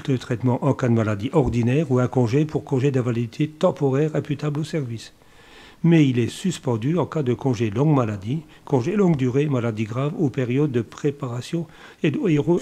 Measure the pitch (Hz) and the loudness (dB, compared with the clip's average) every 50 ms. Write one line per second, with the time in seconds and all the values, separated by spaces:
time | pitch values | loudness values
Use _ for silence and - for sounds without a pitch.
0 | - - 135 120 - - 127 104 - 127 120 123 - 143 120 - - 123 117 113 | 0 -2 -2 -2 -2 -4 -6 -2 0 0 0 0 0 0 0 2 2 2 2 2
1 | 110 110 107 101 101 - - 160 127 120 117 120 113 117 127 151 165 131 127 123 | 2 0 -2 -2 -4 0 0 2 2 2 0 0 0 2 2 0 0 2 2 2
2 | 123 120 - 131 123 110 120 147 156 151 - 131 - - 139 127 123 147 131 131 | 2 2 2 0 0 2 2 0 0 0 -2 -6 -4 -2 -2 0 0 0 0 0
3 | 117 127 117 113 120 110 - - 151 151 151 - - 180 - - 147 135 131 135 | 0 0 -2 -2 -4 -6 -4 -4 -4 -4 -2 0 0 0 0 0 0 0 2 2
4 | 156 156 156 151 127 - 143 - - 151 147 143 160 - - 160 139 117 117 107 | 0 0 0 -4 -4 -4 -6 -4 -4 -4 -4 -4 -6 -4 -4 -6 -6 -6 -8 -10
5 | - - - _ - - - - - - - - - - - - - 165 170 160 | -12 -16 -20 _ -20 -20 -20 -20 -20 -20 -20 -20 -20 -20 -12 0 4 6 8 8
6 | 147 135 123 123 117 107 - - - 190 156 - - 131 120 110 110 143 170 175 | 8 6 4 2 0 0 -4 -4 -4 -4 -4 -2 -2 -2 -2 0 0 0 0 0
7 | 131 - - 160 143 123 120 - - 135 120 104 117 107 101 120 143 160 151 135 | -2 -2 -2 -2 -2 0 -2 0 0 -2 0 0 -2 -2 0 0 2 4 4 2
8 | 120 107 107 101 95 110 135 165 - - - - - - 147 127 117 160 202 208 | 2 0 -4 -6 -6 -6 -6 -6 -6 -10 -18 -20 -6 -2 0 0 0 0 0 2
9 | 202 180 165 131 131 127 117 139 147 156 135 123 113 117 110 107 113 104 113 127 | 2 2 2 2 0 0 0 0 0 2 0 0 -2 -2 -2 -4 -4 -4 -4 -4
10 | 139 147 170 - 165 131 - 139 127 113 123 139 151 151 120 120 107 - - - | -4 -4 -2 -2 -2 -2 0 -2 -2 0 0 0 0 2 0 -2 -2 -4 -8 -4
11 | - 147 143 - 143 123 120 123 - - - 170 165 - - - - - - - | -4 -4 -4 -4 -8 -8 -8 -8 -8 -6 -6 -6 -6 -8 -12 -20 -20 -20 -10 -2
12 | - 151 131 - 285 190 151 147 139 151 175 185 | -2 0 0 0 0 2 2 2 2 2 0 0